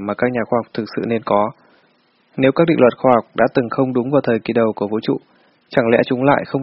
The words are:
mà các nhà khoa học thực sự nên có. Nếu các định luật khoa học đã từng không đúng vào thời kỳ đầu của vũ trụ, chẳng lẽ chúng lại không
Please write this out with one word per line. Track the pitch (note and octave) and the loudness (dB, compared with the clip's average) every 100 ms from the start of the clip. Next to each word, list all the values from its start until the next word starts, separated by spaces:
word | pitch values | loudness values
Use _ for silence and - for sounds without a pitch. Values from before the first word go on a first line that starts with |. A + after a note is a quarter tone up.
| G2+ | -2
mà | |
các | G#2 B2 | -4 -2
nhà | B2 G#2+ | -2 -2
khoa | A#2+ | -4
học | - | -4
thực | - G#2+ - | -8 -8 -6
sự | A2+ | -4
nên | A2+ | -4
có. | - G#2 G#2+ - _ _ _ _ _ _ _ - | 0 0 0 -6 _ _ _ _ _ _ _ 0
Nếu | C3+ | 2
các | C#3 E3+ | 2 2
định | D3+ | 4
luật | B2 - | 4 4
khoa | C3 | 2
học | A#2 - | 2 0
đã | - A#2+ | 0 0
từng | - A#2 | 0 -2
không | - C3 | -2 -2
đúng | B2+ B2 | -2 0
vào | C#3+ | 0
thời | B2+ A2+ | 0 -2
kỳ | - | 0
đầu | A#2 A2 - | 0 0 -2
của | G#2 | -4
vũ | G#2+ | -4
trụ, | - - _ _ _ _ _ | -2 -4 _ _ _ _ _
chẳng | C#3+ A#2 | 0 2
lẽ | A#2 B2+ | 2 0
chúng | B2 | 0
lại | C#3 B2+ - | 0 0 -2
không | C#3 | -6